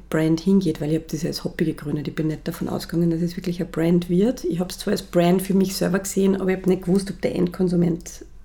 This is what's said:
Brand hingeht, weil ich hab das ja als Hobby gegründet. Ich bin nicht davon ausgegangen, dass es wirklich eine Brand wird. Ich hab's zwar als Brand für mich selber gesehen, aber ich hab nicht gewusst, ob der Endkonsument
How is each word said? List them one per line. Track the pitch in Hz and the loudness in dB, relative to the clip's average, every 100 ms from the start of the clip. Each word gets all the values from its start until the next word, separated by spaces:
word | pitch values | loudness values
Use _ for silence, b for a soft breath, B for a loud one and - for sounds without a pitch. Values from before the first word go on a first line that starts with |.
| - | -4
Brand | 160 160 165 | 0 2 2
hingeht, | 190 196 180 156 | 4 4 4 0
weil | 147 | -2
ich | 160 | -2
hab | - | -2
das | 151 | -4
ja | 156 | -4
als | - 175 | -4 -6
Hobby | - | -2
gegründet. | 160 156 147 151 147 | -2 -2 -6 -6 -4
Ich | - | -4
bin | 156 | -4
nicht | 151 - | -4 -6
davon | 170 - | -6 -6
ausgegangen, | - - 170 170 | -6 -4 0 2
dass | 165 | 2
es | 170 185 | -2 -4
wirklich | 180 175 | -4 -4
eine | 165 | -4
Brand | - 165 175 175 | 0 2 2 4
wird. | 175 220 262 | 2 2 0
Ich | 359 175 | -2 -2
hab's | 180 - | -4 -4
zwar | - | -2
als | 202 | -2
Brand | - 175 170 185 | 0 2 4 4
für | 190 | 2
mich | 190 190 - | 2 2 0
selber | 190 190 | 0 0
gesehen, | 196 - 196 190 | -2 2 2 2
aber | 190 | 0
ich | 185 | 0
hab | 180 | 0
nicht | 185 | 0
gewusst, | 175 196 196 | 2 0 0
ob | - | -4
der | 202 | -4
Endkonsument | 180 175 - 185 175 165 170 - - - - | 0 -2 0 0 2 2 0 -6 -16 -18 -20